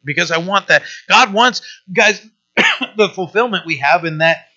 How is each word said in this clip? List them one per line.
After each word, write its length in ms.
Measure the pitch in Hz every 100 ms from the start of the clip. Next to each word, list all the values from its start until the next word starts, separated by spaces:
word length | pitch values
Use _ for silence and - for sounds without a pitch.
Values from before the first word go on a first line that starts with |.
because 280 | 135 147 170
I 80 | 165
want 300 | 180 196 -
that. 120 | 151 - - -
God 240 | 208 247
wants, 280 | 196 247 - - - -
guys, 340 | 185 214 202 - _ _ -
<coughs> 400 | - - 254 214
the 120 | 202
fulfillment 580 | - 180 208 247 185 160
we 100 | 143
have 280 | 143 170 165
in 120 | 156
that, 300 | 165 160 _